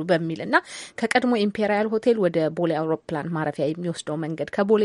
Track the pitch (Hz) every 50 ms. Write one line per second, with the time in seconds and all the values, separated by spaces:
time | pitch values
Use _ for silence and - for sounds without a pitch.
0 | 156 180 180 160 170 165 160 - 135 - 262 359 - - - - - - - -
1 | 233 220 - 254 247 247 240 214 202 208 202 - 214 202 208 202 214 220 226 220
2 | - 254 233 220 190 175 170 165 156 151 160 170 170 165 160 151 160 160 160 156
3 | _ - 165 151 143 165 170 156 156 151 147 - 143 147 156 175 180 175 165 -
4 | - - 151 156 160 151 165 151 147 - - - 202 196 220 208